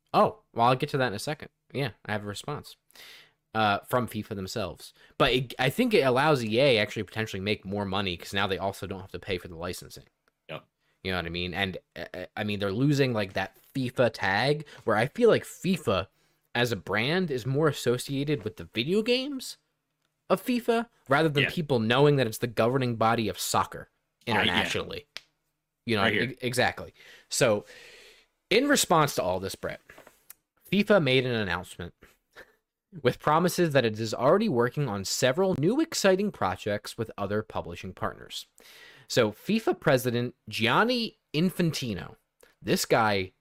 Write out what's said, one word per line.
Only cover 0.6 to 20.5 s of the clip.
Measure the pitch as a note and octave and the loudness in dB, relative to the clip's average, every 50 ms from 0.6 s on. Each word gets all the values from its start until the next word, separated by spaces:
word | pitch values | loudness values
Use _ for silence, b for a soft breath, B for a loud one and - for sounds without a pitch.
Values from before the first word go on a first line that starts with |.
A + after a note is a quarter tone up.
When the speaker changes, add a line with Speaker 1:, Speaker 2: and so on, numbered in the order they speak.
| A#2 B2 | 4 4
Speaker 1:
I'll | C3 | 4
get | B2+ D#3 C#3+ | 2 0 -2
to | - C#3 | 0 0
that | B2+ A#2+ | 0 0
in | F#2+ | -2
a | G#2+ | -4
second. | - C#3+ D3+ - - - _ _ _ _ - | -6 -6 -8 -8 -10 -20 _ _ _ _ -6
Yeah, | A#2+ C#3+ A2+ - _ - | -4 -4 -4 -6 _ -8
I | - | -6
have | G#2 G#2 G#2 | -6 -6 -4
a | G#2 | -8
response, | G2+ - - - D3 - - - - _ _ _ B B B B B B B B B B _ _ - | -10 -10 -10 -10 -10 -10 -12 -16 -20 _ _ _ B B B B B B B B B B _ _ -2
uh, | A2 A2 G#2 G2+ - | 0 2 2 2 2
from | - - C3+ B2 A#2 G2+ | -2 -2 -2 0 0 -2
fifa | - G#2+ G2+ - A2 | -6 -8 -8 -8 -8
themselves. | G2 F#2+ F#2 - A#2 G2 E2+ D#2 - - - b b b b b b | -8 -8 -8 -6 -6 -6 -6 -8 -12 -16 -20 b b b b b b
But | D3+ C3+ A#2+ | 2 4 4
it, | E3 C3+ A#2+ - - | 2 0 -2 -4 -2
I | B2+ C#3 | -2 -2
think | - - B3+ B3 G#3+ | 0 0 0 2 4
it | E3+ | 4
allows | C3+ C3 A#2+ B2+ C#3+ D#3+ D3+ B2+ A#2 | 4 4 4 4 4 4 2 2 2
E | G#2+ G#2+ A#2 | 0 2 2
A | C#3+ D3 A#2+ G#2+ | 4 4 4 4
actually | G#2+ G#2 - A2+ G2+ | 2 0 -2 -8 -8
potentially | - - A2 A2 - - F#2+ | -8 -6 -6 -6 -6 -6 -6
make | F#2+ G#2 G#2+ - - | -2 -2 -4 -4 -4
more | F#2+ G2 G#2 G2+ | -8 -6 -4 -4
money | G2 F#2 G2+ G2+ F#2+ F2 | -2 -2 -2 -2 -2 -4
'cause | D#2+ - - - | -6 -8 -6 -2
now | G2 G2+ G2 | -2 0 0
they | F#2+ E2+ | -2 -2
also | F#2 G2 G2 - G#2 | -4 -6 -6 -6 -10
don't | F2+ G2 F#2 | -10 -10 -10
have | F#2 - - | -12 -12 -12
to | F2 | -12
pay | - - G2 F2 | -6 -6 -6 -6
for | - F2+ | -6 -10
the | E2+ | -14
licensing. | D#2+ F2 F#2 F2+ - - C2 - - - _ _ _ _ _ _ _ _ - | -10 -8 -8 -8 -10 -12 -16 -20 -20 -20 _ _ _ _ _ _ _ _ -14
Speaker 2:
Yep. | - - - _ _ _ _ _ _ _ - | -14 -14 -14 _ _ _ _ _ _ _ -6
Speaker 1:
You | F#2+ | -4
know | F#2 F2+ | -4 -4
what | E2 | -4
I | E2+ | -4
mean? | E2+ F2 F2 F2 F2 | -4 -6 -6 -6 -4
And, | F#2+ G2 F#2+ F2 - _ _ - - | -4 -4 -4 -4 -8 _ _ -14 -14
uh, | E2+ - - | -14 -12 -12
uh, | F2+ F2+ - - - | -12 -12 -12 -8 -6
I | G#2+ | -4
mean, | G#2+ G#2 G2 | -4 -4 -2
they're | G2+ G2+ | -2 -2
losing, | F#2+ A2+ C3+ D3 D3 C3+ C#3 B2+ A#2 | 0 0 2 2 2 2 2 0 0
like, | G#2+ G#2 F#2+ - | -2 -4 -2 -2
that | G2 F#2+ - _ _ _ _ - | -4 -4 -6 _ _ _ _ -8
fifa | C3+ B2+ A#2+ - - B2 A2+ - | -6 -6 -4 0 2 2 2 2
tag, | - - G2 F#2+ G#2 B2 C#3+ D3+ D3+ D#3 B B B B | 0 -2 0 0 2 2 0 0 -2 -4 B B B B
where | A#2 G#2+ G#2+ | 0 2 2
I | A#2+ C3 | 2 0
feel | - - A#3+ A3 | 0 2 4 4
like | F3 A#2+ - | 4 4 0
fifa | - - - - E3+ F#3+ - - - G2 F2+ E2+ - _ _ _ _ _ _ _ _ - | -4 -16 -6 -2 -2 -2 0 0 0 0 0 0 -4 _ _ _ _ _ _ _ _ 0
as | A#2+ B2 A#2 | 0 0 0
a | A2+ F2+ | 0 -4
brand | - - F#2+ G#2+ A2+ C#3 E3 F#3+ F#3 D#3+ | -4 -2 -2 0 0 0 0 0 0 -2
is | C3+ B2 G#2 | -4 -4 -2
more | C3 C3+ C#3 D#3+ D3+ | -2 -2 2 2 0
associated | A#2 - - - A#2+ B2 - - C#3 C3+ C#3+ D3 D3+ C3+ G2 | 0 0 0 0 0 0 -2 -6 -4 -4 -2 -2 -2 -4 -4
with | G#2+ - - | -8 -10 -10
the | E2+ E2 - | -16 -8 -4
video | G#2+ B2 D3+ F#3 G#3+ | -4 -2 0 0 0
games | G#3+ A#3+ A#3+ B3+ C4 D4 C#4+ B3+ - - - _ _ _ _ _ _ _ _ _ _ _ _ _ _ - | 2 2 0 0 0 -4 -8 -10 -10 -12 -14 _ _ _ _ _ _ _ _ _ _ _ _ _ _ -2
of | F#3 F#3 - | -2 -2 0
fifa | - | -2